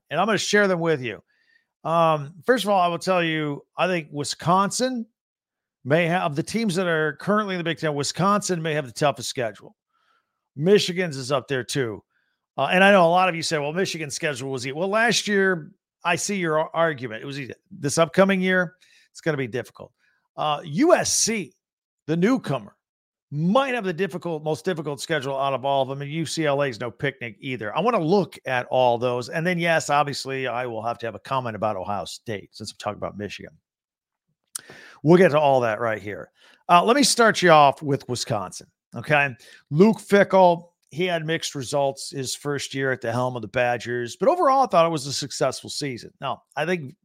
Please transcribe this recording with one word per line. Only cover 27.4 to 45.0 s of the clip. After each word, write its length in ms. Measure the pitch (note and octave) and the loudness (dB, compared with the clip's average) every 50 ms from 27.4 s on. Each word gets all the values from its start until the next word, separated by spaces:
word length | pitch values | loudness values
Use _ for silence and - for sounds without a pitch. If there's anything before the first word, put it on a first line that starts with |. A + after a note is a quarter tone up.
either. 340 | - C3+ C3 G2+ G#2+ G#2+ G#2 | -10 -8 -8 -6 -8 -6 -4
I 60 | D3+ | -2
wanna 180 | F#3 B3 A#3+ G3+ | 0 0 0 0
look 380 | D#3+ D3+ G3 G#3 D#3+ - - - _ | 2 2 2 2 2 -2 -8 -12 _
at 220 | C3 C3 B2 B2 | -4 -2 -2 -2
all 300 | - B2+ B2+ B2+ B2 A#2+ | 0 0 2 4 4 2
those. 300 | A2+ B2 B2+ B2 B2 A#2+ | 2 0 -2 -2 -2 -6
And 180 | A#2 - E3 D#3+ | -6 -6 -4 -2
then, 120 | F#3 F3+ | -2 -2
yes, 320 | E3+ E3+ E3+ E3 D3+ - - | 0 0 0 0 0 0 2
obviously, 580 | C#3+ C#3+ D3 C#3+ C3 - - C3+ C3+ C3 C3 | 0 2 2 0 -4 -8 -8 -6 -6 -4 -4
I 180 | B2 A#2 A#2+ B2+ | -4 -4 -4 -6
will 180 | B2 A2+ G#2+ G#2+ | -6 -6 -6 -6
have 160 | A#2 A#2 - | -6 -6 -6
to 80 | - | -8
have 80 | A2+ G#2 | -8 -8
a 40 | G2+ | -10
comment 380 | - - C3+ C3 B2+ A#2+ G#2+ | -6 -4 -4 -2 -2 -4 -4
about 180 | G2 G#2+ G#2+ G#2 | -2 -2 -2 -2
Ohio 300 | F#2 F2 G2 G2+ F#2+ E2+ | -4 -4 -4 -4 -6 -6
State 460 | - - - _ - G#2+ F#2+ F#2+ _ _ | -8 -12 -14 _ -10 -10 -10 -10 _ _
since 180 | - G#2+ G2 | -16 -14 -14
I'm 60 | - | -14
talking 220 | - - G#2+ G2+ F2+ | -10 -10 -10 -8 -8
about 180 | F#2 E2+ - | -10 -10 -8
Michigan. 340 | G2 G#2 F#2+ - - F#2 - _ _ _ _ _ _ _ _ _ _ _ _ _ _ _ _ _ _ _ _ _ - - - - - - - - _ | -8 -10 -10 -10 -14 -16 -20 _ _ _ _ _ _ _ _ _ _ _ _ _ _ _ _ _ _ _ _ _ -18 -18 -18 -20 -20 -20 -20 -18 _
We'll 160 | - D3 F3 | 4 6 6
get 140 | F3+ G3 D#3+ | 8 8 6
to 80 | C3+ D3+ | 6 4
all 200 | D3+ C#3 C3+ C3 | 4 4 4 4
that 200 | A#2+ A2+ G#2+ A2+ | 2 0 0 -2
right 200 | A#2+ A2+ A2 G2+ | -2 -4 -4 -4
here. 300 | F#2+ G#2+ F#2+ E2+ - - _ _ _ _ _ _ _ - | -6 -10 -10 -10 -12 -16 _ _ _ _ _ _ _ 4
Uh, 120 | F3 F3 | 6 6
let 140 | F3+ G#3 B3 | 6 6 4
me 80 | D4 B3+ | 4 4
start 380 | - - - A#3 G#3+ - - | 2 4 4 4 4 4 4
you 80 | F3+ F3 | 6 8
off 320 | D#3+ D3+ C#3+ C#3 C3+ - | 8 10 8 6 4 0
with 260 | D#3 C#3 C#3 B2+ - | -4 -4 -4 -4 -4
Wisconsin, 600 | - B2 A#2 - - A#2+ G2+ F#2 F2 - - - _ _ _ _ _ - | -8 -6 -6 -4 -4 -4 -6 -6 -8 -12 -18 -20 _ _ _ _ _ -14
okay? 400 | A#2 A2+ - D3+ C#3+ C#3+ C3+ A#2 - - - - - _ _ | -12 -2 0 2 2 2 0 -4 -12 -20 -20 -20 -20 _ _
Luke 280 | C#3+ D#3 G3 A3+ G#3+ | 6 6 6 6 6
Fickell, 720 | - - - G3 G3+ F#3 G3 - F#3+ F#3 F3 E3+ E3+ - _ _ _ _ _ | 2 0 2 4 4 4 6 6 6 6 6 6 2 -4 _ _ _ _ _
he 140 | C3+ C#3+ F#3 | -6 -4 -2
had 200 | F3+ E3+ E3 D#3 | -2 -2 -4 -2
mixed 300 | D#3 E3 D#3 - - - | -4 -4 -4 -4 -8 -8
results 560 | C#3+ B2 G#2+ C#3+ C#3+ C#3 C3+ C#3 - - - | -8 -6 -2 -2 0 0 0 -2 -6 -12 -12
his 240 | - C#3 C3 A#2 - | -8 -8 -8 -8 -8
first 380 | - - D3 C#3+ C3+ - - - | -6 -6 -6 -4 -4 -6 -6 -4
year 200 | C3+ C3+ C3+ B2+ | -2 -2 -2 -2
at 80 | - | -2
the 100 | - A2+ | -2 -4
helm 240 | A#2 B2 B2+ B2+ B2+ | -2 -2 -2 -4 -4
of 60 | A#2+ | -8
the 80 | G#2+ G2+ | -10 -4
Badgers, 640 | - C3 B2 A#2+ A#2+ A#2 - A#2 A#2+ B2 A#2+ A#2 - | -2 0 0 0 0 -2 -4 -6 -6 -6 -6 -8 -6
but 140 | - F#3 B3+ | 0 2 2
overall, 340 | F4 F4+ F4 C4+ C4 C4+ C4 | 2 4 2 4 4 4 2
I 40 | |
thought 180 | - - E3+ E3 | 4 4 4 4
it 60 | E3 | 4
was 140 | E3 D3 | 0 -4